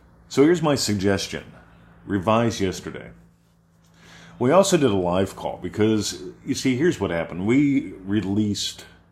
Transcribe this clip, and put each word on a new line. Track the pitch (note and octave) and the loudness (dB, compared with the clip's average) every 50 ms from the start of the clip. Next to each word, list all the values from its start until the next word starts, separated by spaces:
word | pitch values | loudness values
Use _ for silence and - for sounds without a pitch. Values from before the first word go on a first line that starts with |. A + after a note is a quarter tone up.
| _ _ _ _ _ _ | _ _ _ _ _ _
So | - C3 C#3 | 2 4 4
here's | D#3 F3+ E3 | 6 4 4
my | D#3+ D3+ C#3+ | 2 0 0
suggestion. | B2 - - G#2 G2 F#2 G2+ G2 F#2+ - - - D2 - - - - - - - - - - - - - | 0 0 -2 -2 0 2 0 0 0 -2 -6 -8 -10 -12 -14 -20 -20 -20 -20 -20 -20 -20 -20 -20 -20 -8
Revise | - F#2+ G2+ E2 A2 A2 A2+ A#2+ A2+ G2+ - | -6 -4 -2 0 2 2 2 2 0 -2 -2
yesterday. | F#2+ F#2 F2+ - - E2 D2 - - - - - - _ _ _ _ _ _ _ _ _ _ _ _ _ _ _ - - - - - - - - | -2 -4 -4 -6 -10 -12 -14 -14 -16 -18 -20 -20 -20 _ _ _ _ _ _ _ _ _ _ _ _ _ _ _ -20 -20 -20 -20 -20 -20 -8 -2
We | A#2+ B2+ | 0 4
also | D#3 F#3 G3 F#3+ F3+ E3 | 4 4 6 4 4 4
did | C#3+ A#2 | 4 4
a | G2+ | 2
live | F#2+ F2+ F2 F2 F#2 G2 F#2+ - | 2 2 2 2 2 0 0 -2
call | - - C#2+ - - | -8 -10 -10 -10 -8
because, | - F2+ F2 G#2+ G#2 A2 A2 G#2+ G2+ - - - F#2 F#2 - - - | -10 -8 -2 0 2 2 2 2 0 -4 -6 -8 -12 -14 -16 -12 -8
you | - C3 | -6 -6
see, | - - C3+ B2+ | -2 0 0 0
here's | A#2+ D#3 F3+ D3+ - | 2 2 0 0 0
what | G2+ F2+ | -2 -2
happened. | E2+ E2+ E2 - - E2+ F#2+ | -2 -2 -4 -4 -6 -4 0
We | G#2+ B2 C#3 D3 C#3+ C3+ C#3 D#3+ F#2+ F#2 - F#2 | 2 2 4 4 4 2 0 -2 -4 -8 -12 -6
released, | G2 G2+ G#2+ F2+ F#2+ G2+ G#2+ G#2+ G#2 G2+ - - - - - - - - - _ _ | -2 -2 -2 0 0 0 0 0 0 -2 -4 -6 -8 -10 -12 -18 -20 -20 -20 _ _